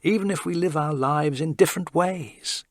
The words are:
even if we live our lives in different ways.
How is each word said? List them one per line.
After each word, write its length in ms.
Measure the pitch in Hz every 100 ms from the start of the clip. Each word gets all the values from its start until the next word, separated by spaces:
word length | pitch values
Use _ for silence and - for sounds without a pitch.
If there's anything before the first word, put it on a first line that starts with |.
even 280 | 170 214 196
if 140 | 185 -
we 80 |
live 240 | 170 180 156
our 160 | 147
lives 480 | 151 131 147 151 135
in 120 | 160
different 400 | 147 185 - 180
ways. 680 | 160 180 185 123 - - - -